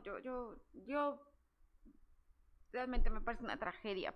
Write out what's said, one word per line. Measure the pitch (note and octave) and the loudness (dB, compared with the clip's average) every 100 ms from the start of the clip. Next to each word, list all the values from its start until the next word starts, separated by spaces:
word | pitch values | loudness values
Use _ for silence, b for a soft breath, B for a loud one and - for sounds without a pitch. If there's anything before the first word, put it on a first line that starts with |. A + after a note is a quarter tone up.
yo, | G3+ F#3+ | -6 -8
yo, | B3+ B3 A#3 E3+ - | -6 -6 -8 -12 -18
yo | - G3 C#4+ C#4+ C#4+ - - _ _ - - - - - - - - - - - | -16 -4 0 0 -2 -10 -20 _ _ -20 -20 -20 -20 -20 -20 -20 -20 -20 -20 -10
realmente | A#3+ B3+ A#3+ A#3 | -6 0 6 8
me | A3 | 6
parece | - A#3 | 0 -2
una | A3+ G#3 | -4 -4
tragedia, | G3+ - G#3+ F#3+ - | -4 -4 -4 -2 -2